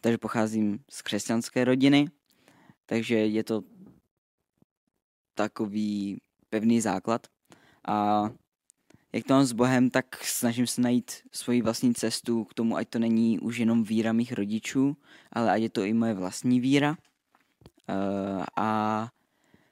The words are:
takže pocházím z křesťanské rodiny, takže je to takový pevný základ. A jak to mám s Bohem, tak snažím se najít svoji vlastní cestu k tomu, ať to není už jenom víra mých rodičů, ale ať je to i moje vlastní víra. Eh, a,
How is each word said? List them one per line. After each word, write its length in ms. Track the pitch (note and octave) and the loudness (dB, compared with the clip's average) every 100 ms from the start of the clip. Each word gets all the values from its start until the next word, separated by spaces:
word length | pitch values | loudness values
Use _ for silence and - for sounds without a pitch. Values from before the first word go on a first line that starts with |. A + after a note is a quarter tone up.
takže 160 | A#2 A#2 | 0 -2
pocházím 640 | A2 A#2+ A2 A2 G#2+ G2+ _ | -2 -2 0 0 -2 -2 _
z 120 | - | -14
křesťanské 640 | - G#2 - A#2 A2+ - B2 | -6 -6 -2 -4 -2 0 2
rodiny, 460 | C3 C#3 C#3+ D3 _ _ _ _ _ _ _ - | 4 6 4 2 _ _ _ _ _ _ _ -6
takže 300 | A2+ A2+ A2+ | -4 0 0
je 280 | G#2+ G#2+ | 2 0
to 200 | A2 A2+ - - - - _ _ _ _ _ _ _ _ _ _ _ _ _ - | -2 -6 -6 -20 -20 -20 _ _ _ _ _ _ _ _ _ _ _ _ _ -4
takový 800 | G#2+ - G#2+ G#2 G#2+ G#2 G2+ G2 _ _ _ | -4 -4 -6 -2 -4 -4 -6 -8 _ _ _
pevný 320 | A2 A2+ A#2 | 0 4 4
základ. 460 | G#2+ F#2 - A2+ - _ _ - _ _ - | 2 -2 -2 -4 -4 _ _ -20 _ _ -4
A 420 | G#2 G#2 G#2 G#2 A2+ _ _ _ _ _ _ _ | 0 2 2 0 -6 _ _ _ _ _ _ _
jak 120 | - A2 | -8 2
to 80 | |
mám 120 | C3+ C3+ | 4 4
s 60 | |
Bohem, 380 | A2+ B2 C3 B2+ | 2 2 4 4
tak 360 | B2+ B2+ - - | 2 -2 -10 -8
snažím 420 | - A#2+ A#2 B2 | -2 -2 0 -2
se 140 | - | 0
najít 300 | B2 B2 - - - | 0 0 -2 -16 -14
svoji 300 | - - B2 | -12 -2 0
vlastní 340 | A2 A2+ B2+ A#2 | 0 0 0 0
cestu 480 | A2+ - - A#2 | -2 -4 -2 -4
k 100 | G#2+ | -4
tomu, 240 | - A2+ F2+ | -4 -2 -2
ať 120 | A2 | -4
to 100 | A#2+ | -2
není 400 | A#2 A2+ A2+ A2+ | 0 2 2 0
už 180 | A2 A#2 | -2 -2
jenom 260 | A2+ A#2 | 0 2
víra 300 | G#2+ A2 A2 | 0 0 2
mých 200 | A2+ A#2+ | 0 -2
rodičů, 640 | B2 G2+ A2 - C#3 C#3 D3 _ - - | -4 -4 -4 -4 0 0 -2 _ -20 -10
ale 200 | - A2+ | -2 0
ať 100 | G2 | 2
je 80 | A2+ | 0
to 140 | - | -2
i 100 | G2 | 0
moje 200 | A2+ A#2 | 2 0
vlastní 460 | G2+ F#2 - B2+ B2 | 0 -4 -4 0 2
víra. 380 | B2 C#3+ D3 E3 _ _ _ _ _ _ - _ - | 4 2 2 -2 _ _ _ _ _ _ -20 _ -8
Eh, 560 | G2 G2 G2 G2 F#2+ - - | -4 -2 -4 -4 -6 -6 -4
a, 540 | G#2+ A2 G#2+ A2 A#2 _ _ _ _ _ _ | -2 0 0 -2 -4 _ _ _ _ _ _